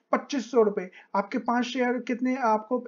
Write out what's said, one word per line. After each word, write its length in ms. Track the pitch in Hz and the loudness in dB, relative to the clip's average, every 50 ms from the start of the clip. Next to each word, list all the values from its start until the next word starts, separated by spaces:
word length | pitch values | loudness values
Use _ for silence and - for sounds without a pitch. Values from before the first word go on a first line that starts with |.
| _ _ | _ _
पच्चीस 380 | - - - - 285 269 214 - | -2 -2 -2 -4 -4 -4 -4 2
सौ 120 | 277 240 | 4 4
रुपये, 260 | 220 208 202 196 180 190 - - - _ - | 4 4 2 -2 -6 -6 -12 -18 -14 _ -2
आपके 220 | 196 202 - - 240 | -2 -2 -2 -4 -4
पाँच 260 | - - 233 247 240 | -2 0 0 0 0
शेयर 340 | 247 - 262 247 247 247 254 | -2 -2 0 0 0 0 -2
कितने, 380 | 247 - 247 247 254 254 254 | -2 -4 -4 -2 0 -2 0
आपको 460 | 277 254 220 214 214 214 - 254 240 247 | 0 2 2 2 2 0 -2 -4 -4 2